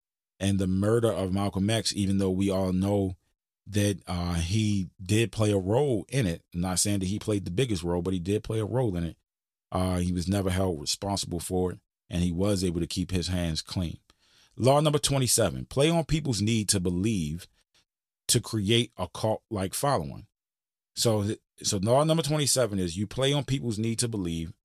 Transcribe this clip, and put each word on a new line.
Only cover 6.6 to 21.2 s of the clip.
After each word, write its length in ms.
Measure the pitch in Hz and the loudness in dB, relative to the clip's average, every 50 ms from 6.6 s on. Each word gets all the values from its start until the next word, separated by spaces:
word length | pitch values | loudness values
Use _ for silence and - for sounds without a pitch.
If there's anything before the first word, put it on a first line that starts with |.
not 180 | 87 92 92 90 | -2 -2 0 0
saying 220 | - 104 101 101 | 0 0 0 0
that 60 | 95 | 0
he 120 | 92 101 101 | -2 -4 -4
played 280 | - 113 107 101 92 | -2 -2 -2 -2 -2
the 40 | 98 | -4
biggest 320 | 87 87 135 123 104 85 85 | -2 -2 0 0 0 -2 -2
role, 200 | 85 87 90 87 | -2 -2 0 0
but 100 | 95 95 | 0 -2
he 80 | 92 | -2
did 240 | 82 92 101 - - | -2 -2 -2 -2 -2
play 140 | - 113 110 | -4 -4 -4
a 60 | 107 | -4
role 300 | 98 104 127 131 110 90 | -2 -2 -2 0 0 0
in 80 | 87 85 | -2 -2
it. 120 | 80 - _ _ _ _ _ _ _ _ _ _ - - | -4 -6 _ _ _ _ _ _ _ _ _ _ -6 -4
Uh, 240 | 92 92 92 92 | -2 0 0 0
he 160 | 90 87 90 90 | 0 0 0 0
was 160 | 90 82 90 | -2 -2 0
never 220 | 98 101 92 95 | -2 0 0 0
held 300 | 90 92 95 95 85 71 | 0 0 0 0 -2 -4
responsible 600 | 73 - - - - 98 101 92 - - 87 82 | -4 -6 -6 -4 -4 -4 -4 -4 -4 -4 -6 -8
for 320 | - - 92 90 92 90 - | -6 -4 -2 0 0 -2 -4
it, 60 | - _ _ _ _ _ - | -6 _ _ _ _ _ -6
and 120 | - 85 87 | -2 0 0
he 100 | 90 85 | 0 0
was 300 | 85 95 104 104 95 92 | 0 0 0 0 0 0
able 180 | 90 82 85 | 0 0 -2
to 60 | 85 | -4
keep 240 | - - 95 90 - | -4 -2 -4 -4 -2
his 180 | - 90 80 85 | -2 -2 -2 0
hands 340 | 90 90 87 85 80 - - | -2 -2 -2 -2 -2 -4 -6
clean. 360 | - - 98 90 80 80 - _ _ _ _ _ _ _ _ _ _ _ | -6 -4 -4 -4 -4 -6 -10 _ _ _ _ _ _ _ _ _ _ _
Law 240 | - 110 127 139 147 | 0 4 4 6 6
number 180 | 156 151 147 147 | 4 4 2 2
twenty-seven, 680 | - - 139 135 131 113 - - 110 87 67 64 62 | 2 2 2 2 2 2 4 4 2 2 0 -4 -8
play 240 | - - 131 143 165 | -4 0 2 2 4
on 140 | 170 170 160 | 4 2 0
people's 380 | - 156 160 151 147 120 95 104 | 0 -2 -2 0 0 0 0 2
need 260 | 107 117 110 104 92 | 2 2 2 2 2
to 120 | - 98 | 0 0
believe 680 | 90 92 90 87 95 117 113 95 80 73 78 87 - - _ _ _ _ _ _ _ _ _ _ _ _ _ _ _ - | 2 0 0 0 0 0 0 0 -2 -2 -4 -6 -10 -14 _ _ _ _ _ _ _ _ _ _ _ _ _ _ _ 0
to 120 | - 123 | 2 2
create 520 | - - - 110 98 98 117 117 120 - _ | 2 0 -2 -2 2 4 4 4 4 0 _
a 120 | - 92 85 | -6 -6 -6
cult-like 680 | - - - 110 107 - _ - 107 95 95 95 - | -6 -2 0 0 0 0 _ -6 -4 -4 -4 -4 -4
following. 520 | - - 143 135 104 80 67 57 - - - _ _ _ _ _ _ _ _ _ _ _ _ - | -2 0 0 0 0 -2 -4 -8 -12 -16 -20 _ _ _ _ _ _ _ _ _ _ _ _ -6
So, 300 | - - 120 110 107 | 0 2 2 2 2